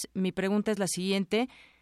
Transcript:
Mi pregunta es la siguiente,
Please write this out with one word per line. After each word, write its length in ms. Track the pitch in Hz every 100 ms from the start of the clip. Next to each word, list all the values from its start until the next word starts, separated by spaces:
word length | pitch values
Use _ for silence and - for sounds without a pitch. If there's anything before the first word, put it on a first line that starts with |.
| -
Mi 180 | 185 185
pregunta 400 | 180 190 208 214
es 80 | 202
la 80 | 180
siguiente, 600 | - 185 196 190 214 262 - - _